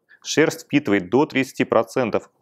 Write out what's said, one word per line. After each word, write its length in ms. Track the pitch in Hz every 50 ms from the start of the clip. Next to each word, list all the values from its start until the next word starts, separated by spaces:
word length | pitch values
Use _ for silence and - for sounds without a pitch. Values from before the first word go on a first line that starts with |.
| _ _ - _ _
шерсть 400 | - - 139 156 156 - - -
впитывает 480 | - 143 147 - 107 101 101 90 90
до 160 | 117 135 156
тридцати 380 | 147 - 135 127 - - - -
процентов 680 | - - 110 113 - - 135 123 104 92 95 - _ _ _